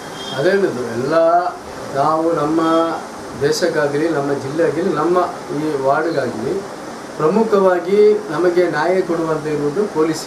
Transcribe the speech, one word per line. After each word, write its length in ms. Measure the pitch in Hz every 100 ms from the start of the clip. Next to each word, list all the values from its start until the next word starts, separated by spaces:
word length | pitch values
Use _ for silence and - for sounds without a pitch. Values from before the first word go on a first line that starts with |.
| - - - -
ಅದೇನದು 460 | 180 196 185 120 120 113
ಎಲ್ಲ 180 | 139 160 165 175 180 - - - - 135
ನಾವು 260 | 151 160 165 160
ನಮ್ಮ 180 | 147 160 165 165 165 160 - - - 120
ದೇಶಕ್ಕಾಗಲಿ, 640 | 143 151 175 156 147 143 165 151
ನಮ್ಮ 140 | 139 135
ಜಿಲ್ಲೆಗಾಗಲಿ, 460 | 131 151 160 143 190 151
ನಮ್ಮ 180 | 165 180 175 - - 143
ಈ 20 | 156 139
ವಾರ್ಡ್ಗಾಗಲಿ 680 | 135 143 160 139 123 110 123 190 196 - - - - -
ಪ್ರಮುಖವಾಗಿ 800 | 156 202 220 196 190 175 170 202 208 208 -
ನಮಗೆ 280 | 156 180 170 175
ನ್ಯಾಯ 200 | 151 165 190 175
ಕೊಡುವಂತೆ 380 | 165 160 156 147 151
ಇರುವುದು 260 | 143 151 214
ಪೊಲೀಸ್ 300 | 156 160 151